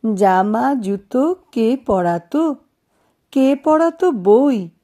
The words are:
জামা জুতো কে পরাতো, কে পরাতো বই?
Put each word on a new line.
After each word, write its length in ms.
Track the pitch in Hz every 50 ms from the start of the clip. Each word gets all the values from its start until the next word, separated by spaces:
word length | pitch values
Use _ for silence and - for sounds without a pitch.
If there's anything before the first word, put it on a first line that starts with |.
| - 220 214
জামা 600 | 185 208 196 185 185 190 208 214 226 247 269 285
জুতো 600 | 262 214 190 202 196 - _ - 254 269 320 370 359 _ _ -
কে 240 | 240 226 220 254
পরাতো, 800 | 262 - - 240 190 180 175 170 170 170 _ - 294 330 320 277 - _ _ _ _ _ _ _ _ _ _ _ _ _ _
কে 260 | - 269 262 269 277
পরাতো 540 | 277 - 311 311 311 330 339 330 339 370 370 294
বই? 560 | 214 175 196 208 233 277 285 262 214 185 170 _ _